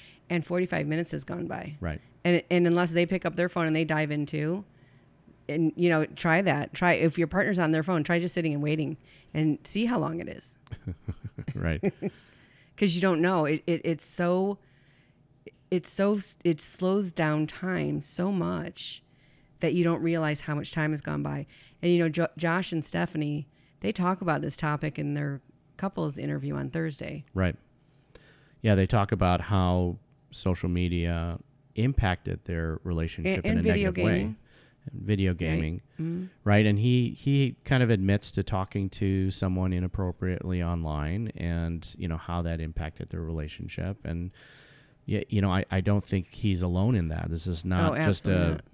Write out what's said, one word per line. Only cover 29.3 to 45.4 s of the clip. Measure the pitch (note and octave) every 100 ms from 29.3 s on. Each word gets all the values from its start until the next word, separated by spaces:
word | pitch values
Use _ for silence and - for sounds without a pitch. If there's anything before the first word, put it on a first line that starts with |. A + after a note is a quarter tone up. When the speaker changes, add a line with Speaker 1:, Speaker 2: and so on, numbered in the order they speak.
| F2
Speaker 2:
how | F2 G2 F2+ F2+ F2+ F2+ _ _ _
social | - F#2+ F2 F2+
media | F2 F2 F2 E2+ E2+ E2+ E2 - _ _ -
impacted | B2 C3 G2+ F2+ F#2+ E2
their | - E2+ E2 D#2+
relationship | F#2 E2 E2 - E2+ F#3+
Speaker 1:
And, | G#3+
Speaker 2:
in | A3+
Speaker 1:
and |
Speaker 2:
a |
Speaker 1:
video | A3 G#3 F#3+
Speaker 2:
negative | F3+
way. | F3 F#3
Speaker 1:
gaming. | G#3+ G#3+ _ - - _ -
Speaker 2:
Video | F2 G2 G2+ F#2+
Speaker 1:
Right. | E2+
Speaker 2:
gaming. | D#2+ D#2+ D#2 F2+ -
Speaker 1:
Mm-hmm. | - D#3+ F3 F#3 _
Speaker 2:
Right. | G#2 G#2 G#2+
And | G2+
he, | B2 B2 A#2+ -
he | C#3 C#3 C3+ -
kind | - C3
of | A#2
admits | G#2 F#2+ G2+ -
to | -
talking | - F#2+ F#2 G2+ F#2+
to | - G2 F#2+ F#2+
someone | - F#2+ F#2 F#2
inappropriately | F2+ F2+ - F#2 - F#2 F2+ F2+ F2+
online | E2+ E2+ D#2+ D2+ D2+ G2 A2+ -
and, | E2+ E2+ E2 E2 - -
you | F2+
know, | D#2+
how | - F2
that | E2 E2
impacted | D#2+ - D#2 - E2
their | F2
relationship. | D#2+ D#2+ D2+ - E2 - F2 G#2
And, | - E2+ F2+ - - - - - - _ -
y-, | G#2+ -
you | G#2